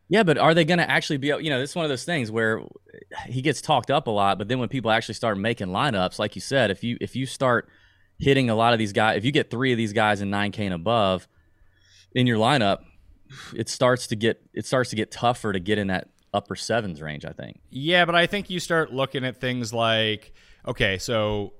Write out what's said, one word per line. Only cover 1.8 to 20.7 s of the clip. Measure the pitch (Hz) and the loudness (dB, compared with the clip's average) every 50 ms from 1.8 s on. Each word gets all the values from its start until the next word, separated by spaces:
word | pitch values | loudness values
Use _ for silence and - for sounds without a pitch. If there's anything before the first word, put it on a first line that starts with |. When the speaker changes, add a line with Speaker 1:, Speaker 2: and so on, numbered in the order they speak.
| 160 | -4
Speaker 1:
of | 151 | -2
those | 135 123 - | -4 -4 -4
things | 160 175 147 120 107 107 | -4 -4 -4 -4 -2 -2
where | 113 113 110 110 76 52 50 50 - _ _ - - - - - - - | 0 2 2 0 0 -4 -10 -18 -20 _ _ -20 -20 -20 -16 -14 -14 -12
he | - 123 131 131 | -8 -8 -2 -2
gets | 156 135 - | -2 -2 -2
talked | - - 151 127 - - 135 | 0 0 0 2 2 0 0
up | 160 - 120 | -2 0 0
a | |
lot, | 107 101 98 98 98 90 | 0 2 2 2 2 0
but | 110 101 | -2 -4
then | 127 131 | -2 -4
when | 120 104 | -2 -4
people | - 131 101 113 | -4 -4 0 2
actually | 110 117 117 - 110 | 2 2 0 -2 -6
start | - - 113 104 98 | -4 -2 -2 -2 0
making | 98 117 117 - 104 92 | 0 -2 -2 -2 -4 -4
lineups, | 92 107 135 147 110 95 92 90 - - | -2 0 0 0 2 0 0 0 0 -2
like | 107 104 - | -4 -4 -4
you | 92 | -8
said, | - - 135 139 117 101 | -8 -2 0 2 2 2
if | 95 - - | 0 -2 -4
you, | 120 120 - | -6 -6 -6
if | - - - | -8 -8 -6
you | 139 131 | -8 -8
start | 127 - - 139 127 120 120 - - _ _ _ _ _ _ _ _ _ - | -8 -4 -2 2 2 2 2 0 -4 _ _ _ _ _ _ _ _ _ -2
hitting | - 139 135 135 131 117 | 2 4 4 4 4 2
a | 110 | 2
lot | 110 113 120 120 | 4 4 4 4
of | 110 | 4
these | 110 101 98 | 2 0 2
guys, | 113 107 110 92 107 | 4 4 4 4 2
if | 98 | 0
you | 135 147 | 0 0
get | 151 - - | 0 -2 -2
three | - 117 131 131 | -2 -2 0 0
of | 123 113 | 0 0
these | 113 104 101 | 0 0 0
guys | 113 107 107 104 98 | 2 2 2 2 2
in | 101 98 | -2 -2
nine | 101 101 104 101 | -2 -2 -2 -2
K | 92 117 104 | -4 -4 -4
and | 98 92 | -4 -4
above | 82 82 107 117 117 101 95 92 87 - _ _ _ _ _ _ _ _ - _ _ _ _ _ - _ _ - | -4 -2 0 2 2 2 2 2 0 -2 _ _ _ _ _ _ _ _ -20 _ _ _ _ _ -20 _ _ -2
in | 127 123 | 0 2
your | 123 117 107 | 2 2 2
lineup, | 110 120 147 135 107 98 95 - - - _ - _ - - _ _ _ 135 131 - - - | 4 4 4 4 4 2 0 0 -4 -12 _ -20 _ -20 -20 _ _ _ -20 -20 -18 -12 -8
it | 107 113 - | -8 -8 -8
starts | - - 131 123 127 123 - - | -2 2 2 2 2 2 0 -6
to | 123 | -4
get, | 104 113 113 - - _ _ - | 0 0 0 0 0 _ _ -10
it | - 113 | -10 -6
starts | - - 131 120 - | -2 0 0 0 0
to | - | -2
get | 107 107 - - | -4 -4 -4 -4
tougher | - - 120 123 - - 107 95 | -2 0 0 0 0 -2 -4 -4
to | 95 | -4
get | 87 101 107 107 | 0 0 0 0
in | 101 95 | 0 0
that | 92 90 - - _ _ _ _ - | -2 -4 -4 -8 _ _ _ _ -4
upper | 101 - - 95 | -4 -2 -4 -8
sevens | - - - 110 120 107 95 80 73 | -10 -4 -2 -2 -2 -2 -4 -8 -10
range, | 76 76 76 71 80 | -10 -10 -10 -10 -10
I | - - | -12 -14
think. | - - 55 - - _ _ | -14 -14 -16 -16 -20 _ _
Speaker 2:
Yeah, | - 127 139 160 180 180 175 | -12 -6 -2 2 4 4 4
but | 165 170 | 4 4
I | 170 170 | 2 2
think | 170 208 202 190 - | 2 0 -4 -6 -6
you | 180 170 | -8 -8
start | - - 170 165 156 131 120 | -4 -2 0 0 0 -2 -2
looking | 131 135 131 - 135 127 | -4 -4 -2 -2 -4 -4
at | 127 123 - | -4 -6 -6
things | 131 127 127 123 120 107 120 | -6 -4 -4 -4 -6 -4 -2
like, | 117 113 113 113 110 110 107 107 101 - - - - _ _ - _ - | 0 0 2 2 2 2 0 -2 -4 -6 -14 -20 -20 _ _ -20 _ -10
okay, | - | -8